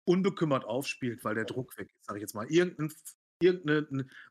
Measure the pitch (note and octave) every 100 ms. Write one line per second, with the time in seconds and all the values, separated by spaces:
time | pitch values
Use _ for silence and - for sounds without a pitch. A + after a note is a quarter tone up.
0 | - F3+ F#3+ F#3+ D#3+ C3 G#2 B2+ C#3 -
1 | B2 A2+ A2 A2 A2 B2+ B2+ - - _
2 | - G2+ G#2 G#2+ G#2+ D#3+ F3+ F3 D3+ -
3 | - - _ _ F3 F3+ D3 D3+ D3+ C3+
4 | C3 - -